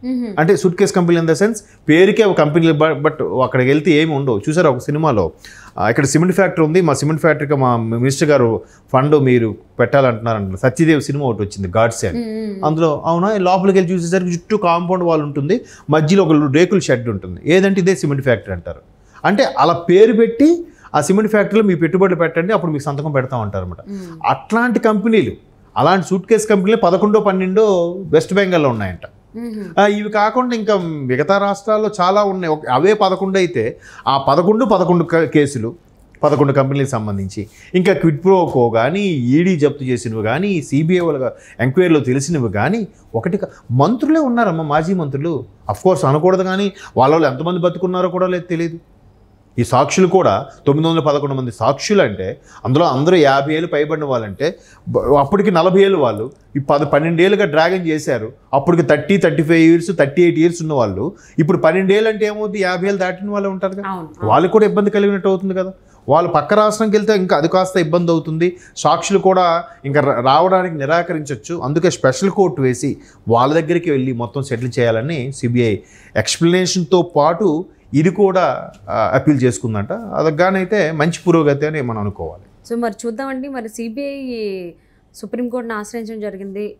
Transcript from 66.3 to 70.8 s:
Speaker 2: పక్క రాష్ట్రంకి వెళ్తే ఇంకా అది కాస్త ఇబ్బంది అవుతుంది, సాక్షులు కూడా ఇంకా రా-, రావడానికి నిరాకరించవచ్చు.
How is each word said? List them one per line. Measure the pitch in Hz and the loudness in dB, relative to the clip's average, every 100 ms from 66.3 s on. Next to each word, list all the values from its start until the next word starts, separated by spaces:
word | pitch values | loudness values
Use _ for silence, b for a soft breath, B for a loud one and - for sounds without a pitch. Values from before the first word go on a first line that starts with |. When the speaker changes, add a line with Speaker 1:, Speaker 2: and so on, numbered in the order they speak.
Speaker 2:
పక్క | 170 143 | 0 2
రాష్ట్రంకి | 208 214 214 220 208 | 2 2 0 0 0
వెళ్తే | 208 208 | 2 0
ఇంకా | 185 180 | 2 0
అది | 160 | 2
కాస్త | 185 185 185 | 0 0 0
ఇబ్బంది | 160 175 170 | 0 0 0
అవుతుంది, | 165 156 160 175 175 B - | -2 -2 -2 -2 -4 B -2
సాక్షులు | 151 165 - 196 | 0 0 2 2
కూడా | 190 185 180 165 170 B 139 | 2 2 2 0 -4 B -4
ఇంకా | 143 | 0
రా-, | 135 117 123 | 2 0 2
రావడానికి | 143 185 185 185 | 4 4 2 0
నిరాకరించవచ్చు. | 160 | -6